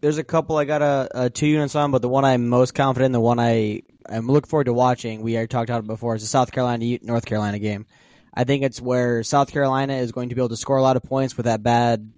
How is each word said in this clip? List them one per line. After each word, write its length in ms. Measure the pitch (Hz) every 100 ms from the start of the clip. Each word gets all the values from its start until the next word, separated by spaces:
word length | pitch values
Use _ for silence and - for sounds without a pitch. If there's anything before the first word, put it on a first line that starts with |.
there's 160 | 147 156
a 40 |
couple 340 | 160 165 156 156
I 80 | 143
got 160 | 151
a, 260 | 147 139 131 -
a 60 | 123
two 160 | - 151
units 260 | 151 143 147
on, 140 | 147
but 120 | 131
the 60 | 123
one 160 | 135 139
I'm 220 | 127 120
most 260 | 120 127 -
confident 320 | 135 120 131
in, 40 |
the 60 | 123
one 180 | 117 117
I, 420 | 117 113 107 104 - _ -
I'm 200 | 110 117
looking 220 | 143 143
forward 160 | 156 131
to 80 |
watching, 500 | 120 127 123 117 110
we 100 | 113 113
already 120 | 113
talked 220 | 127 113
about 100 | 120 107
it 20 |
before, 260 | 110 120
is 80 | 110
the 60 | 104
South 240 | 139 123
Carolina, 320 | - 123 120 117
U-, 140 | 123
North 240 | 104 117 -
Carolina 320 | 107 104 101
game. 300 | 107 104 107 _ _ _ _
I 100 | -
think 200 | 123 139
it's 180 | 135 -
where 420 | 123 123 123 117
South 280 | 113 147 139
Carolina 420 | 151 139 131 135
is 180 | 135 123
going 180 | 127 123
to 60 | 120
be 60 |
able 80 | 123
to 80 | 113
score 200 | - 135
a 40 |
lot 160 | 131 127
of 60 |
points 340 | - 135 135 -
with 80 | 117
that 180 | 110
bad 480 | 107 120 120 117 110